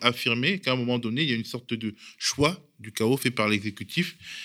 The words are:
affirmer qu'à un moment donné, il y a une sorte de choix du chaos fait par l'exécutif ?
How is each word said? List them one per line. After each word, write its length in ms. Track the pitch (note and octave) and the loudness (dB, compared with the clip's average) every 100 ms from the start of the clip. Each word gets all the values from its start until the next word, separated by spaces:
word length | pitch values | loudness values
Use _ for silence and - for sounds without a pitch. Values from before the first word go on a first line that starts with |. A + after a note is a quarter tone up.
affirmer 580 | A#2+ A#2+ B2 A#2 C#3+ F#3+ | 2 2 0 0 0 0
qu'à 140 | C3 | 0
un 20 | B2+ | 0
moment 240 | A#2+ B2 | 2 0
donné, 240 | A2+ B2 | 0 0
il 60 | D#3 | 0
y 40 | |
a 20 | A2+ | 0
une 80 | A2+ | -2
sorte 280 | A#2+ - | -8 -6
de 220 | A2+ G#2+ - - - | -4 -4 -6 -14 -4
choix 440 | - - D3 F#3+ - - | -2 2 2 0 -10 -18
du 120 | G#2+ | -10
chaos 260 | - A2 C3+ | 0 2 2
fait 140 | B2+ | 2
par 180 | B2 G#2+ | 0 2
l'exécutif ? 680 | G#2+ G#2+ - - E3 F3+ - - - | 2 0 -8 -4 -2 -2 -6 -16 -14